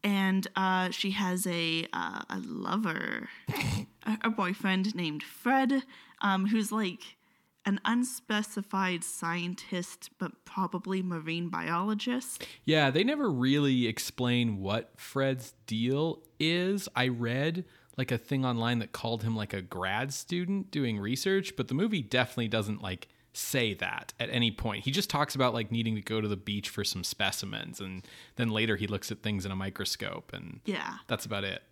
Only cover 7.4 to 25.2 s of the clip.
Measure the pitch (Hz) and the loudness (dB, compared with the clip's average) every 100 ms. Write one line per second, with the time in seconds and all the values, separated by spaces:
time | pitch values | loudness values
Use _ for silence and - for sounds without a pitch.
7.4 | _ _ - 202 - 240 254 - - 208 | _ _ -2 0 2 2 0 -4 -2 -2
8.4 | 214 - 196 196 185 175 - - 170 170 | 0 -6 -4 0 0 0 -4 -6 -4 -2
9.4 | 175 180 - 185 180 - - _ 180 - | -4 -6 -4 -4 -4 -12 -18 _ -8 -8
10.4 | - - 175 180 185 190 180 170 156 165 | -10 -4 -2 -2 -2 -2 -2 -4 -4 -4
11.4 | 175 170 165 170 202 214 247 247 - - | -2 -2 0 0 0 -2 -2 -4 -4 -12
12.4 | - - - 156 139 143 220 294 247 131 | -12 -6 2 6 6 4 2 2 2 4
13.4 | 127 143 143 127 117 113 - - 123 123 | 4 6 6 4 2 0 -6 0 2 4
14.4 | 117 101 98 110 117 - - 135 135 131 | 2 0 0 0 -2 -16 -6 0 2 0
15.4 | 123 - - - 190 139 165 156 - _ | -6 -16 -4 0 2 2 2 -2 -10 _
16.4 | 156 175 180 202 - - 127 120 117 127 | 2 2 2 0 -2 0 2 2 0 2
17.4 | 151 170 180 - _ - 131 120 - 139 | 0 0 -6 -16 _ -4 0 0 2 2
18.4 | 131 117 117 120 104 - 117 117 113 110 | 2 2 2 2 0 -4 -2 0 0 0
19.4 | 104 101 90 92 95 104 139 135 - 175 | -2 -4 -4 -4 0 0 -2 -6 -4 -2
20.4 | 180 196 185 151 123 107 101 131 190 196 | 0 -2 -2 0 0 0 0 0 2 2
21.4 | 196 - 120 135 214 202 110 123 120 - | 0 -4 -2 2 2 0 2 2 2 0
22.4 | 113 113 104 104 98 92 - _ _ - | 0 2 0 -4 -6 -8 -10 _ _ -8
23.4 | - 135 117 101 92 - - - 117 123 | -2 2 2 0 -4 -4 -8 -6 -2 2
24.4 | 117 104 113 104 - 156 - 147 | 2 2 -2 -2 -2 -2 0 0